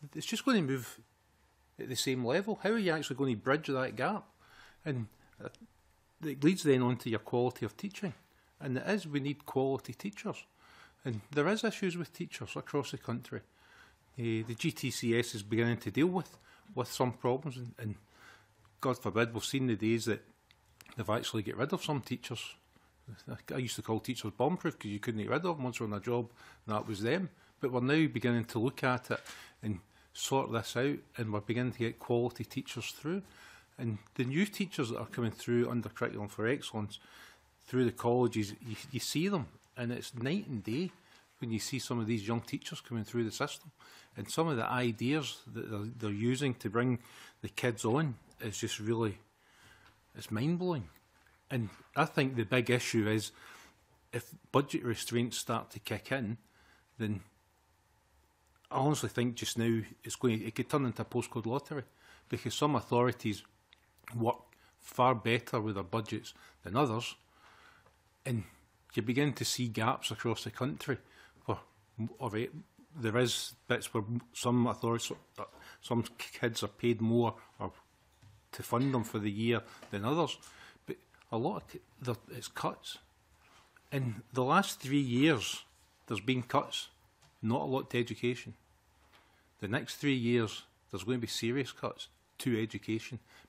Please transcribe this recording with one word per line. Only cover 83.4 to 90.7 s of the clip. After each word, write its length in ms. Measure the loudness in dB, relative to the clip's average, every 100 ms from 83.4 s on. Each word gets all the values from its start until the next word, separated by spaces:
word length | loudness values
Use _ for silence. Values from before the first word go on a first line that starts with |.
| _ -20 -20 _ _
In 320 | -2 -2 -4 -4
the 100 | 0
last 360 | 4 6 4 -2
three 180 | 0 2
years, 680 | 4 6 6 4 0 -4 -10 _ _ _ -6
there's 140 | -2
been 220 | 0 0
cuts, 440 | 2 2 2 -4 -8 -14 _ _ -20 _
not 200 | 0 0
a 40 | 2
lot 240 | -2 0
to 80 | -2
education. 540 | -2 -2 -2 -2 -6 -16 _ _ _ _ _ -20 _ _ _ _
The 80 | -4
next 280 | -2 -2 -2
three 200 | 0 2
years, 480 | 4 4 2 -2 -14